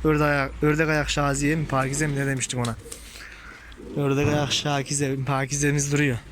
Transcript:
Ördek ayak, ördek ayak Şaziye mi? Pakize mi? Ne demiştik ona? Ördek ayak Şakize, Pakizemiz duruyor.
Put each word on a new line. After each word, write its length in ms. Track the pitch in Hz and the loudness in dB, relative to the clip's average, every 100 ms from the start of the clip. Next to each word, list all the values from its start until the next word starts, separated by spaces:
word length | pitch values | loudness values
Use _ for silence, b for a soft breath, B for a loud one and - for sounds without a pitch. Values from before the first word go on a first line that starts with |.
Ördek 180 | 156 151 | 2 2
ayak, 300 | 151 143 135 - | 2 2 0 0
ördek 280 | 151 151 156 | 2 4 2
ayak 200 | 156 139 | 2 0
Şaziye 460 | - 143 139 143 160 | 0 0 2 2 0
mi? 120 | 143 | 0
Pakize 400 | 135 131 139 151 | 0 0 0 0
mi? 80 | 139 | 0
Ne 100 | 139 | 0
demiştik 340 | 135 120 123 | -2 -2 -2
ona? 160 | 120 117 - B B B B B B B B B - - | -2 -4 -10 B B B B B B B B B -8 -2
Ördek 300 | 143 139 143 | 0 2 4
ayak 260 | 147 139 | 2 2
Şakize, 640 | - 151 143 131 143 143 135 131 | 0 0 0 0 -2 0 -2 0
Pakizemiz 680 | 139 135 143 147 147 143 | 0 0 0 2 2 2
duruyor. 260 | 143 147 117 - | 2 2 0 -6